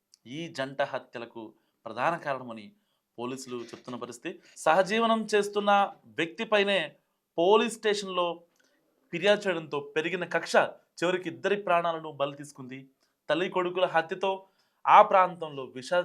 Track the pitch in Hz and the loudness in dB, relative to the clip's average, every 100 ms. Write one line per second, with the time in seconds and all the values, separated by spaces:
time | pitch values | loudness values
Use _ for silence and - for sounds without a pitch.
0 | _ _ 113 147 170 117 139 139 139 131 | _ _ -16 -12 -10 -8 -6 -4 -4 -6
1 | - 123 113 113 107 _ _ _ 113 110 | -10 -14 -14 -14 -16 _ _ _ -14 -4
2 | 151 170 147 131 123 113 101 _ _ _ | -2 -2 -4 -8 -8 -14 -16 _ _ _
3 | _ - 120 131 127 123 117 110 - 123 | _ -10 -8 -8 -10 -12 -12 -16 -12 -12
4 | 120 117 160 196 _ - 160 170 180 220 | -12 -12 -12 -14 _ -4 2 4 4 2
5 | 226 220 214 214 202 208 202 202 196 - | 2 2 2 0 0 -2 2 4 2 -4
6 | 117 110 165 165 226 208 202 196 151 - | -12 -6 -4 -4 0 2 2 0 -2 -10
7 | _ _ _ - 175 220 233 226 220 202 | _ _ _ 0 4 4 4 -2 -2 -2
8 | 190 180 175 170 _ _ _ _ _ _ | -2 -2 -2 -4 _ _ _ _ _ _
9 | _ 175 196 208 196 165 156 147 143 156 | _ -2 2 2 2 -4 -4 -8 -4 -4
10 | 160 180 170 165 - 220 139 - _ - | -2 -4 -2 -4 2 2 2 -2 _ -4
11 | 170 180 170 127 190 202 180 170 170 165 | -2 -2 -4 -4 -2 -2 2 2 2 -4
12 | 156 143 139 143 143 - 127 131 135 _ | -6 -4 -4 -6 -16 -18 -16 -16 -18 _
13 | _ _ - 151 185 185 180 180 180 160 | _ _ -2 -2 0 0 -2 0 2 2
14 | 160 190 196 190 - _ _ _ 123 175 | 0 -2 -4 -4 -8 _ _ _ 6 8
15 | 208 196 180 175 156 139 123 127 127 175 | 10 6 4 0 -12 -10 -10 -10 -2 -2